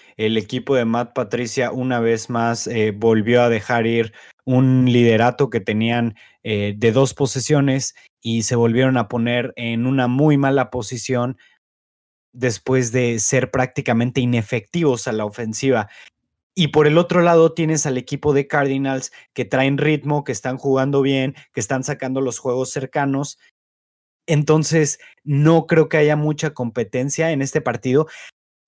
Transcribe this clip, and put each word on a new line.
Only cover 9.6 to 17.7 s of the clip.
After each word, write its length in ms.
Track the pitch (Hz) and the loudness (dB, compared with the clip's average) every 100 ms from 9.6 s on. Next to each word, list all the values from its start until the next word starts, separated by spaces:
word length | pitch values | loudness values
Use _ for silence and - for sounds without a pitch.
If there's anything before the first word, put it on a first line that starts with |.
| 117 117 127 | -6 -4 -2
una 200 | 135 123 | 0 0
muy 300 | 127 151 143 | 2 2 2
mala 320 | 139 135 123 | 2 0 -2
posición 680 | 127 117 120 - 123 123 - _ _ _ _ _ _ _ _ _ | -6 -8 -8 -4 -4 -4 -8 _ _ _ _ _ _ _ _ _
después 600 | 123 127 107 - 131 120 | -4 -4 -2 -2 0 0
de 260 | 127 120 113 | 0 0 -2
ser 320 | - 131 123 | 0 0 0
prácticamente 720 | 131 131 - 135 117 123 135 | -2 -2 -4 -2 0 0 0
inefectivos 840 | 123 120 107 120 - 170 156 120 - | 0 0 -2 -6 -4 0 0 0 -2
a 60 | |
la 120 | 110 104 | -4 -6
ofensiva. 640 | 107 113 107 135 120 104 - - _ _ _ _ | -8 -8 -2 0 0 -2 -10 -20 _ _ _ _
Y 140 | - 151 | -2 0
por 180 | 151 151 | 4 4
el 140 | 156 | 4
otro 220 | 175 175 | 2 2
lado 320 | 170 170 165 | 4 6 4
tienes 340 | 165 156 | 2 -2